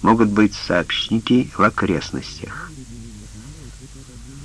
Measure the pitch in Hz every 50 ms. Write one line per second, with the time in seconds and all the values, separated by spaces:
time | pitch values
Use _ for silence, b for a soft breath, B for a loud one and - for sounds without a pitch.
0 | - - 113 117 113 107 104 107 107 101 - - - - 90 87 82 - - -
1 | - - 110 113 110 - 123 127 - - - - 95 107 - - 101 90 87 71
2 | - - - 65 - - - 80 - - - - - - 151 135 123 117 117 117
3 | 113 117 107 101 101 101 101 107 120 143 147 - 135 117 - - 131 139 - 135
4 | 135 131 127 117 117 127 139 139